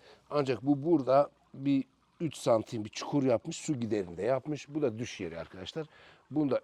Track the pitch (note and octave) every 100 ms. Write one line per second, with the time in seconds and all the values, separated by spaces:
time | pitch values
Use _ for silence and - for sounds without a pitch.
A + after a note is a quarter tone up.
0 | - - - D3 C3 A#2 C3 C#3+ D3+ D#3+
1 | B2 C3+ C#3+ _ _ C3+ C#3 C#3 - _
2 | _ - C#3+ - - A2+ A2+ A#2 G#2+ -
3 | - C#3+ C3 A2+ - D#3+ - C#3 A2+ G#2
4 | F2 E2+ G#2+ C3 D3+ D3 - D3 C#3 A2
5 | A#2 - F2+ E2 D#2+ F#2+ F#2+ D#3+ D3+ -
6 | - - - C3+ D3 A2+